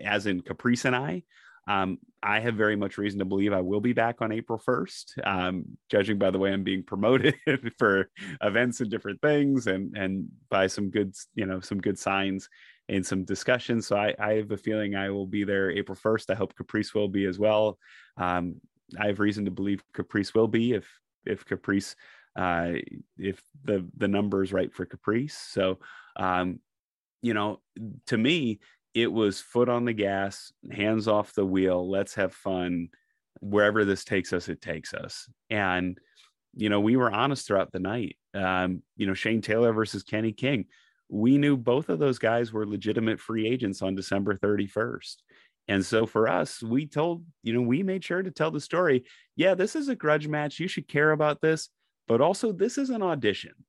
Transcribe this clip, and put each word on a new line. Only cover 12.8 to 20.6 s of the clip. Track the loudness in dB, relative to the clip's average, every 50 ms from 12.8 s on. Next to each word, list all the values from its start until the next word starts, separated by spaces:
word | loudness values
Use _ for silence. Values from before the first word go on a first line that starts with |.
| _ -2
and | -2 -2 0
some | 0 -2 -4 -2
discussions. | -4 -6 -4 0 0 0 0 0 -2 -2 -2 0
So | 0 0
I, | 0 0 0 -2 -2
I | -2 0 0
have | 0 -2 -4
a | -6 -6
feeling | -4 -2 -2 -2 -2 -2 -2
I | -4 -4 -2
will | -4 -4 -4
be | -4 -2 -2 -2
there | 0 0 0 0 0
April | 0 -2 -4 -4 -6
first. | -2 0 0 0 0 0 -2
I | -2
hope | -2 -2 -6 -6
Caprice | -12 -10 -4 -2 -2 -2 0
will | 0 0 0 0
be | 0 0 0
as | 0 0 2
well. | 2 4 4 4 2 2 0 _ _ -20 -20 -20 -20 _ -6 -4
Um, | -2 0 0 0 -2 -4 -6 -10 _ _ _ _ _ -14 -6 -4
I | -2
have | -2 0 2
reason | 2 0 0 0 -2
to | -4
believe | -4 -4 -2 -2 -4 -4 -6 _ -10
Caprice | -10 -8 -2 -2 -2 -2 2 2
will | 2 2 4
be | 2 0